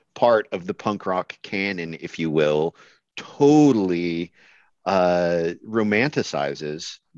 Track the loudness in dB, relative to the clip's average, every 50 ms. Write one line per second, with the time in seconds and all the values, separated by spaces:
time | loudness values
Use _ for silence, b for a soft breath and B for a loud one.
0 | b b -4 0 2 4 4 4 2 0 -8 -8 -6 -8 -8 -6 -4 -4 -4 -4
1 | -4 -4 -4 -4 -4 -6 -10 _ -14 -8 -6 -4 -4 -4 -4 -6 -8 -10 -10 -12
2 | -14 -12 -8 -6 -4 -2 0 2 2 2 2 0 -2 -2 -6 b b b b b
3 | b b -16 -16 -16 -10 -2 2 4 6 6 8 6 6 4 4 2 0 -2 -2
4 | -2 -4 -4 -4 -6 -8 b b b b b b b b b _ -4 -2 2 2
5 | 2 4 2 2 2 0 0 0 -2 -2 -4 -8 -10 -4 -2 0 0 2 2 0
6 | 0 0 -2 -4 -4 -4 -4 -4 -4 -4 -6 -6 -8 -8 -8 -10 -12 -14 -16 -18
7 | _ _ _